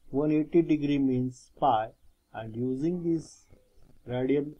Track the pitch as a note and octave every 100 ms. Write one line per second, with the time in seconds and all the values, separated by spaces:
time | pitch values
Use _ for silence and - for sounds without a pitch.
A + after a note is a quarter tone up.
0 | - C3 D3+ D3+ D3+ F3 D#3 D3+ C#3+ C#3+
1 | C3+ B2+ B2+ B2+ - - C#3+ A2+ A2+ -
2 | - _ _ A2+ A2 A2+ B2+ C3 D#3+ F3+
3 | E3+ E3 C3+ - _ - _ - - -
4 | - B2 C3 C#3 D3